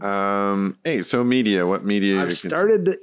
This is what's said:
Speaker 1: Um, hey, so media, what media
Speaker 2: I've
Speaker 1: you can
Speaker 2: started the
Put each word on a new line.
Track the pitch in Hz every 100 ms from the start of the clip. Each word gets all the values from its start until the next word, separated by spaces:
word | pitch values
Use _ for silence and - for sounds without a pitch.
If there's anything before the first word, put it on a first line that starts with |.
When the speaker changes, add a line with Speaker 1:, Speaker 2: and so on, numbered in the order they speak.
| 101
Speaker 1:
Um, | 98 98 101 101 98 98 -
hey, | 165 135
so | - 123
media, | 123 127 107 98 90
what | 98
media | 98 104 98 95
Speaker 2:
I've | 87
Speaker 1:
you | 87
can | 92
Speaker 2:
started | 156 202 214 175
the | -